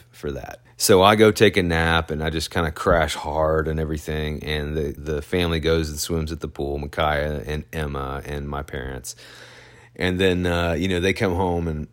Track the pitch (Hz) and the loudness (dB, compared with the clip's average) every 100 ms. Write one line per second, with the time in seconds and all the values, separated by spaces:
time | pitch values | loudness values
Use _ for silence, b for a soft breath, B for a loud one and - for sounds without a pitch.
0 | - - 73 65 - - b - - 95 | -20 -10 -8 -8 -10 -16 b 0 6 8
1 | 95 107 110 - 107 98 87 82 82 82 | 8 8 6 8 4 4 2 2 2 2
2 | 82 76 80 80 - 87 80 - 95 85 | 0 -4 -4 -4 -4 -2 -2 0 2 4
3 | 76 - 78 78 78 80 78 78 78 78 | 2 -2 -4 0 2 2 0 -2 -4 -6
4 | - 78 76 76 - 76 73 78 73 71 | -6 -4 -4 -6 -6 -4 -4 -4 -4 -6
5 | 73 73 - 90 85 82 78 82 76 76 | -6 -6 -2 0 0 0 2 2 0 -4
6 | - 82 78 80 71 - 71 71 71 - | -4 -4 -4 -6 -8 -6 -6 -6 -6 -2
7 | 78 73 76 73 67 76 - 80 73 69 | 0 0 -2 -4 -6 -8 -6 -8 -6 -6
8 | 67 69 - 73 71 71 71 69 65 65 | -6 -8 -8 -8 -8 -8 -8 -10 -10 -10
9 | - - B B B B B B B - | -12 -16 B B B B B B B -4
10 | 90 90 95 90 90 85 85 80 95 90 | -2 2 2 2 0 0 0 0 0 0
11 | 92 95 101 87 92 85 85 76 76 | 0 0 0 0 0 -2 -2 -6 -8